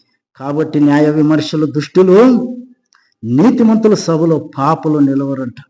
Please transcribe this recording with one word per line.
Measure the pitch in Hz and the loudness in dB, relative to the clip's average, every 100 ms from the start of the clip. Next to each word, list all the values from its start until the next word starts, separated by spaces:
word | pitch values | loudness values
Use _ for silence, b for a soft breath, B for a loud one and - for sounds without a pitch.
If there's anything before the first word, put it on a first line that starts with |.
| _ _ _ _ | _ _ _ _
కాబట్టి | 135 147 156 147 | -8 -4 -4 0
న్యాయ | 147 147 151 | 2 2 2
విమర్శలు | 156 151 151 151 156 156 | 2 0 0 -2 -4 -4
దుష్టులు, | 151 - 185 185 190 254 240 - - - _ _ _ _ _ | -4 -2 0 4 6 4 2 -4 -12 -18 _ _ _ _ _
నీతిమంతుల | 113 131 233 247 220 220 220 196 | -4 2 2 2 2 2 2 0
సభలో | - 160 165 160 160 139 | -2 -2 0 -2 -4 -4
పాపులు | 143 156 156 151 | -2 -2 -2 0
నిలవరంట. | 139 135 139 131 123 - | 0 0 -4 -8 -10 -14